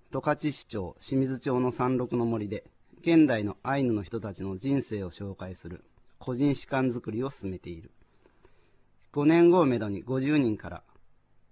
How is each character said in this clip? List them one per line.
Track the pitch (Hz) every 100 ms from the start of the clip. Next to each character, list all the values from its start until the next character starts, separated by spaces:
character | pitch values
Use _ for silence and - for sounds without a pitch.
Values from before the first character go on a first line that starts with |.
| _
十 | 135
勝 | 151 147 156
市 | 135 -
長、 | 107 90 -
清 | - 135
水 | 131 131
町 | 143 127
の | 123
山 | 123 127 127
麓 | 123 123
の | 117
森 | 113 104
で、 | 104 - _ _ -
現 | 165 165 151
代 | 117
の | 104 -
ア | - 139
イ |
ヌ | 127
の | 107
人 | 95 113
た | 104
ち | 92
の | 95 95
人 | 131 139
生 | - 104
を | 92
紹 | - 101 95
介 | 92 90
す | 85
る | 87 - _ _ -
個 | - 123
人 | 143
史 | 135 -
観 | 135 131
づ | 120
く | -
り | 107
を | 131
進 | - 98
め | 90
て | -
い | 85
る。 | - _ _ _ _ _ - _ _ _ _ _ _
五 | 143 147
年 | 165 170
後 | 180
を | 143
め | 120
ど | 107
に | 98
五 | - 131
十 | 135 151
人 | 123 107
か | 87
ら | 82 - _ - _ _ _ _